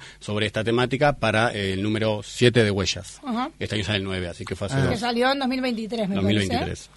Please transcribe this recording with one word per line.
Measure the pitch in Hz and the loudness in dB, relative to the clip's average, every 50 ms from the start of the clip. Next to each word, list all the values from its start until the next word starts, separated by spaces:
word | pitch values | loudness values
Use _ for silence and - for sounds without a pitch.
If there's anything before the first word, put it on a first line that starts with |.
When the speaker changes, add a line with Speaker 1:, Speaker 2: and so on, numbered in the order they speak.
| - - - - | -4 -14 -20 -14
Speaker 1:
sobre | - - 104 107 110 101 | -8 -4 -2 0 0 0
esta | - 110 107 | 0 -2 0
temática | 113 117 123 127 120 139 131 147 143 139 | 2 2 2 2 2 2 2 2 2 2
para, | - 113 110 107 110 113 120 117 | 2 0 2 4 4 2 2 2
eh, | 104 98 95 | 0 -2 -2
el | 95 95 | 0 0
número | 101 110 110 107 110 110 107 104 | 0 0 0 0 0 0 0 -2
siete | - - - - 123 120 113 123 110 | -4 -8 0 4 4 6 6 6 4
de | 104 | 4
Huellas. | 98 98 92 - - 90 - - - - - | 4 2 0 0 -2 -6 -8 -14 -14 -12 -8
Speaker 2:
Ajá. | 269 220 233 254 330 - - | -4 -2 -2 -2 -4 -6 -6
Speaker 1:
Este | 107 90 110 | -6 -4 -4
año | 107 101 | -2 -2
sale | - 107 98 | 0 0 -2
el | 95 | 0
nueve, | 98 95 92 90 85 | -2 -4 -4 -4 -6
así | 85 - 98 | -6 -8 -8
que | - 95 - | -8 -6 -6
fue | 104 95 | -4 -2
hace | 131 | 0
Speaker 3:
Ah. | 135 | 2
Speaker 1:
dos. | 135 - | 2 2
Speaker 2:
Que | - 208 | 0 0
salió | 233 240 240 240 247 262 | 0 -2 0 2 2 2
en | 277 277 | 2 0
dos | 269 240 | 0 -2
mil | 262 262 | -2 -2
veintitrés, | 254 254 233 214 226 196 240 226 208 180 | -2 -2 -2 -4 -4 -6 -4 -2 -2 0
me | 196 | 0
Speaker 1:
Dos | - - | 0 2
mil | - 208 208 | 2 2 2
veintitrés, | 101 98 - - - 87 87 - - - - | 2 0 0 -2 -2 -4 -6 -8 -12 -16 -20